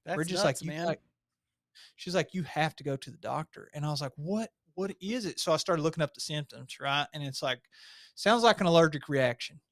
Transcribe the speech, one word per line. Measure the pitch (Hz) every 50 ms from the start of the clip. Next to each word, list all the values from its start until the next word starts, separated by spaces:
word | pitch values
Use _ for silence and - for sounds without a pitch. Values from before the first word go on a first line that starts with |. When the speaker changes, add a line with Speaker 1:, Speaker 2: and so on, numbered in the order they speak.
| _
Speaker 1:
That's | - 180 156 165 170
Speaker 2:
Bridget's |
Speaker 1:
nuts, | 185 180 202 147 127 - 151
Speaker 2:
like, |
"You | 147
Speaker 1:
man. | 151 160 170 170
Speaker 2:
got," | 151 - _ _ _ _ _ _ _ _ _ _ _ _ _ _ _ - - - _ -
she's | - 185 175
like, | 185 151 - -
"You | 185 156
have | - - 151 156 156 - -
to | 139
go | 143 139 131
to | - 131
the | - -
doctor." | - - - 151 156 - - 104 101 - -
And | 147 147
I | 151
was | 147 135
like, | 147 131 - -
"What? | 147 175 202 220 226 - - _ _ _ _
What | 180 190 190 - -
is | 180 196 233 254 208
it?" | 165 - -
So | - 180 160
I | 147
started | - - 175 160 147
looking | 160 - 160 151
up | 143 -
the | -
symptoms, | - - 151 151 143 - - 123 127 - - -
right? | 135 139 139 143 143 - -
And | 151 143
it's | 135 135 - 151
like, | 135 127 120 _ _ _ - - - - - - - _
sounds | - - 202 233 240 233
like | 233 - -
an | 202 170
allergic | 170 165 165 156 151 139 - -
reaction. | 143 135 131 123 117 - - - - 151 _ _